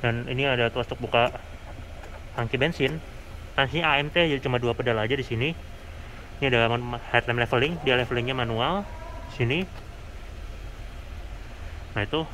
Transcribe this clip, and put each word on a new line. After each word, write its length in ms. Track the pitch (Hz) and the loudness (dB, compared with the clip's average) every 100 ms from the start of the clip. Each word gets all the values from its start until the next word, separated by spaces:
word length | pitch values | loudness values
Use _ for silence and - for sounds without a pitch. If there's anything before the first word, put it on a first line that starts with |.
Dan 240 | 120 117 120 | 2 0 0
ini 160 | 127 | 0
ada 240 | 139 123 117 | 2 4 4
tuas 160 | 127 120 | 2 -2
untuk 160 | - 120 | -2 2
buka 240 | 120 120 - - - - - - - - - - - | 4 4 2 -12 -14 -12 -12 -12 -12 -12 -12 -10 -4
tangki 240 | 117 123 | -2 2
bensin. 400 | 147 170 135 156 - - - - - - | 0 2 0 0 -8 -14 -12 -12 -6 0
Tangki 240 | 135 143 | 2 2
A 160 | 156 143 | 4 4
M 160 | 147 | 4
T 80 | 175 | 4
jadi 240 | 165 139 | 4 4
cuma 160 | 131 123 | 2 2
dua 160 | 120 117 | 2 2
pedal 240 | 120 110 | 2 2
aja 160 | 110 131 | 2 0
di 80 | |
sini. 320 | 127 113 135 170 - - - - - - - - | 0 0 0 -2 -10 -12 -12 -12 -12 -12 -12 0
Ini 100 | 139 | 4
ada 160 | 120 113 | 6 6
mon-, 320 | 117 120 120 - | 4 0 -6 2
headlamp 260 | 120 120 120 117 | 2 4 2 4
leveling, 340 | 127 139 170 | 4 4 2
dia 160 | 139 127 | 2 4
levelingnya 400 | 117 123 120 131 | 4 0 0 0
manual 480 | 117 113 131 185 202 - - - - - | 0 2 2 0 -2 -10 -10 -10 -10 0
sini. 260 | 120 143 185 - - - - - - - - - - - - - - - - - - - - - - - | 2 2 -2 -8 -12 -14 -12 -12 -12 -12 -10 -10 -10 -10 -10 -10 -10 -10 -10 -10 -10 -10 -10 -10 -6 -2
Nah, 60 | |
itu. 220 | 104 151 160 | 0 0 -2